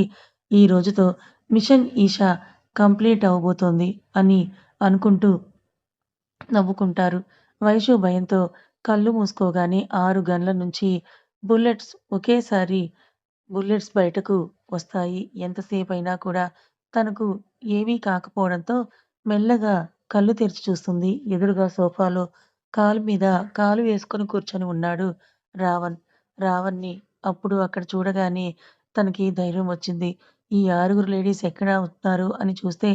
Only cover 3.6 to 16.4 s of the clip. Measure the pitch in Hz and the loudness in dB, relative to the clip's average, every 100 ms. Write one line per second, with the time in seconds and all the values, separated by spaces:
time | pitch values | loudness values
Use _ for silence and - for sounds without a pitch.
3.6 | 180 170 180 208 _ 208 190 190 185 - | 0 2 0 -4 _ 2 4 4 2 -6
4.6 | _ _ 202 190 214 190 208 180 - _ | _ _ 2 2 4 4 4 2 -2 _
5.6 | _ _ _ _ _ _ _ _ - 226 | _ _ _ _ _ _ _ _ -2 0
6.6 | 185 190 190 175 180 180 - _ _ _ | 0 0 -2 0 0 -2 -8 _ _ _
7.6 | 208 220 220 240 185 180 180 190 180 - | 0 2 2 2 2 0 0 0 0 -6
8.6 | _ _ - 214 214 226 202 - 185 175 | _ _ -2 0 2 0 -2 -2 -2 0
9.6 | 175 190 202 196 185 190 180 175 180 185 | 0 0 -2 -2 0 0 0 -2 -2 -2
10.6 | 180 - 196 180 - _ _ _ 202 226 | -4 -4 -2 -2 -6 _ _ _ 0 2
11.6 | 233 233 - - _ 196 196 240 233 202 | 2 -2 -8 -20 _ -4 0 0 0 -2
12.6 | 180 190 170 - _ _ _ _ _ 190 | 0 -2 -4 -10 _ _ _ _ _ -6
13.6 | 196 208 202 208 180 175 196 190 170 - | -2 -2 -2 0 0 -2 -2 -2 -2 -10
14.6 | _ 180 - 196 175 185 - 190 180 180 | _ -12 -8 -6 -6 -6 -10 -10 -10 -10
15.6 | 190 196 185 180 175 180 190 180 | -8 -6 -4 -6 -4 -6 -4 -4